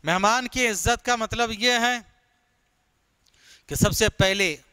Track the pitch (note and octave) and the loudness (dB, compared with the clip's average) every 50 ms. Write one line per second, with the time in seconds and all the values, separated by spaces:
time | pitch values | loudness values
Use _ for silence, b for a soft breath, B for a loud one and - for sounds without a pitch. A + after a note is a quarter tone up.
0 | - D#3+ E3+ F#3 G3 G#3 A3+ B3+ B3+ A#3+ - B3+ B3+ A#3 G#3+ F3 - A3+ A#3+ A#3 | 0 0 0 2 2 2 2 2 -2 -4 -4 -2 -2 -2 -2 -2 0 0 0 0
1 | _ A#3+ A#3+ A#3 A3 G#3+ - A3+ A#3+ A3+ A3 G3 - B3 B3 A#3 A#3 A#3+ B3 A#3+ | _ -4 -2 -2 -2 -6 -4 -4 -4 -4 -4 -2 0 0 2 2 0 0 -2 -4
2 | G#3+ _ _ _ _ _ _ _ _ _ _ _ _ _ _ _ _ _ _ _ | -8 _ _ _ _ _ _ _ _ _ _ _ _ _ _ _ _ _ _ _
3 | _ _ _ _ _ b b b b b b b b - D3 C3+ - G#3 - - | _ _ _ _ _ b b b b b b b b -10 -2 0 0 0 2 2
4 | A3 G#3 - - G3 F#3+ F#3+ G3+ G3 F3+ D3+ C#3+ _ _ | 0 0 2 2 0 0 2 0 0 -2 -2 -6 _ _